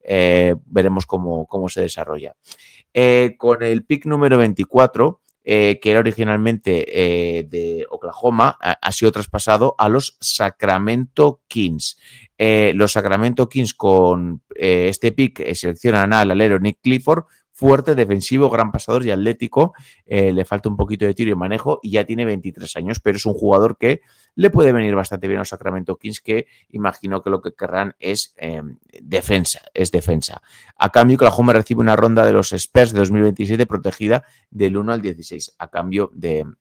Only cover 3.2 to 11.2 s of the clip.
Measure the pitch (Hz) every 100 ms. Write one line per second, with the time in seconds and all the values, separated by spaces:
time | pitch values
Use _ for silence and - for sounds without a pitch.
3.2 | 123 117 120 120 117 117 113 147 151 147
4.2 | 143 127 113 95 98 127 127 107 139 180
5.2 | _ _ - 107 104 101 107 107 113 110
6.2 | 110 107 110 113 - 87 - 90 90 87
7.2 | 85 85 80 85 85 82 78 - 85 -
8.2 | 123 117 131 - 90 82 - - 113 104
9.2 | 104 104 - 107 117 - 107 123 135 _
10.2 | - - 98 - 101 95 101 120 127 -